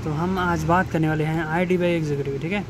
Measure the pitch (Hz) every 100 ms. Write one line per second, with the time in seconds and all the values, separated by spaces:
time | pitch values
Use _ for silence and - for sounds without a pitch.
0 | 151 151 175 190 180 170 156 175 185 165
1 | 156 156 156 160 156 165 180 180 175 170
2 | 156 143 143 139 156 202